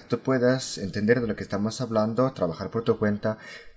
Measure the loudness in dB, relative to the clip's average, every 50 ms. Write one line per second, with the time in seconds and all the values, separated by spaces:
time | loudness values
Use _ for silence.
0 | 0 -4 -4 -2 0 0 2 4 4 4 2 2 -2 -6 -8 -6 -6 -6 -2 2
1 | 4 4 4 4 2 -2 -4 -4 -6 -4 -4 -2 -2 -2 -2 -4 -4 0 2 2
2 | 2 2 2 2 0 0 0 0 -2 -2 -2 -4 -8 -6 -6 -2 0 0 2 2
3 | 2 0 0 0 -2 -4 -4 -6 -10 -18 -18 -18 -18 -20 -20